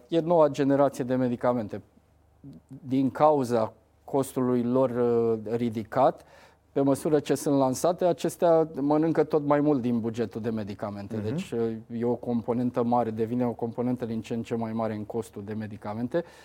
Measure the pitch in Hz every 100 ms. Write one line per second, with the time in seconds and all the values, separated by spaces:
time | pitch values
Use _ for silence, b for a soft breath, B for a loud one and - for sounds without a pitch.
0 | - 165 160 170 147 139 139 139 139 139
1 | 123 127 127 120 127 123 104 104 - _
2 | _ _ _ _ 139 - - 135 131 131
3 | 131 - 151 147 120 117 110 - _ _
4 | - 139 135 - 123 123 120 131 127 120
5 | 120 117 117 113 107 120 120 110 104 127
6 | 147 - B B B B _ 139 139 135
7 | 170 147 147 139 156 139 131 127 165 180
8 | 180 170 185 - 175 160 156 147 143 151
9 | 165 160 151 156 143 147 147 143 120 117
10 | 113 113 110 117 113 110 101 104 107 101
11 | 101 110 107 151 190 117 113 113 117 117
12 | 120 120 123 120 107 120 123 123 117 120
13 | 110 110 110 123 123 110 117 113 123 123
14 | 113 113 - 117 110 117 113 113 110 107
15 | 104 117 - 107 101 107 104 104 104 110
16 | 123 - B B